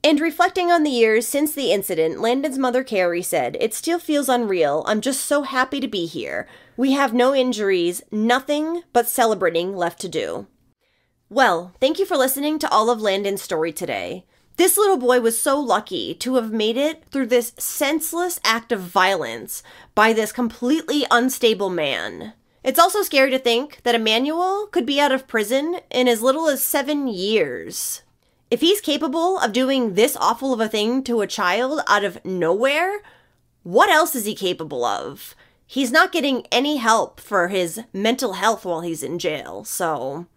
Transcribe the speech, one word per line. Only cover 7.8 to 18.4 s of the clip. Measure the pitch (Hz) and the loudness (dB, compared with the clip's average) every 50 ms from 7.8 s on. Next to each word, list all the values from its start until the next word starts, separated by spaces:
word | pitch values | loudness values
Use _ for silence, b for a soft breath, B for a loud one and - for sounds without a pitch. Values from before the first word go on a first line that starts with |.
| 170 170 175 - - _ | 2 0 -2 -4 -10 _
nothing | - 214 214 226 247 269 269 - 294 294 302 320 330 349 339 _ _ | -4 0 2 2 2 2 2 0 -2 0 0 -2 -4 -6 -8 _ _
but | 240 233 240 | 2 2 2
celebrating | - - 233 226 220 185 190 175 160 165 175 185 196 | 2 2 2 2 2 2 0 0 0 0 -2 -2 -4
left | 185 175 170 - _ | -2 -4 -4 -4 _
to | - 180 | -12 -6
do." | 156 156 104 80 82 - 202 _ _ _ _ _ _ _ _ _ _ _ _ _ _ _ _ _ | -6 -4 -4 -4 -6 -8 -10 _ _ _ _ _ _ _ _ _ _ _ _ _ _ _ _ _
Well, | 202 233 269 214 180 165 175 185 - _ | 0 2 4 4 2 0 -4 -10 -6 _
thank | 262 277 320 359 | 0 0 2 0
you | 392 | -2
for | 370 359 | -2 2
listening | 277 254 262 269 277 285 302 311 311 | 2 2 2 0 -2 -2 -2 -2 -2
to | 311 - | -2 2
all | - 214 220 226 | 2 2 4 4
of | 240 220 | 0 0
Landon's | 214 208 190 196 202 202 196 190 | 0 0 0 0 0 -2 -4 -4
story | - - 196 160 160 170 156 | -6 -4 -2 -2 -2 -2 -4
today. | - 185 156 120 98 90 90 139 185 - _ _ _ _ _ _ - | -6 -6 -6 -6 -6 -6 -8 -10 -12 -14 _ _ _ _ _ _ 2
This | 339 370 349 - | 2 2 4 2
little | 415 392 392 269 | 4 2 2 2
boy | 254 240 247 247 | 4 2 2 4
was | 226 226 226 - | 4 2 0 0
so | - 294 277 294 | 0 0 0 0
lucky | 294 233 190 202 214 - 190 147 101 - 165 | 0 0 0 0 0 -4 -8 -8 -6 -8 -8
to | - - 240 262 | -8 -4 -2 0
have | 254 226 220 | 0 -2 -2
made | 214 226 214 220 - 240 | -2 -2 0 0 0 0
it | 277 311 320 311 _ _ | 0 -2 -2 -4 _ _
through | - 277 262 220 | -4 -4 -2 2
this | 247 240 233 233 - - | 2 0 0 0 -10 -10
senseless | - - - - 294 269 302 320 311 - - 339 349 359 339 - | -10 -8 -4 -2 -2 0 0 -2 -4 -4 -4 -2 -4 -4 -4 -2